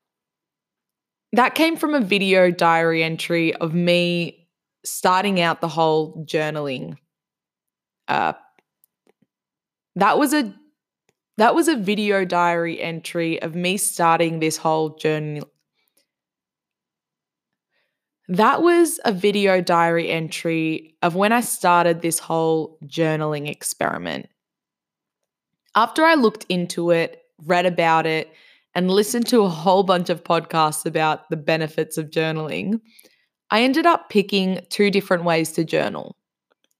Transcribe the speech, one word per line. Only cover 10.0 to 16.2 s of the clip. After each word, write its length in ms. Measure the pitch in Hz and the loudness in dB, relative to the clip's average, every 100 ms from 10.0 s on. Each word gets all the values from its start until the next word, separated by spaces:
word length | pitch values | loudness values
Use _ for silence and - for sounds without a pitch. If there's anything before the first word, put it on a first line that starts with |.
| 196 175 | 2 4
was 160 | 285 | 2
a, 200 | 302 226 190 _ _ _ _ _ _ _ - | 0 -2 -8 _ _ _ _ _ _ _ 2
that 160 | 214 | 2
was 140 | 320 330 | 4 2
a 80 | 285 | 0
video 480 | 190 208 208 196 | -2 -2 0 0
diary 580 | 185 180 175 170 170 160 | 0 0 0 0 -2 -6
entry 600 | 165 165 - 175 165 165 | -8 -8 -8 -4 -4 -4
of 140 | 170 165 | -6 -4
me 220 | 175 196 | -4 -2
starting 640 | - - 170 165 170 165 | -4 0 2 2 0 0
this 180 | 156 156 | -2 -2
whole 380 | 165 160 156 156 | -2 0 -2 -4
journal. 540 | 156 151 151 147 - _ _ _ _ _ _ _ | -4 -2 -4 -10 -14 _ _ _ _ _ _ _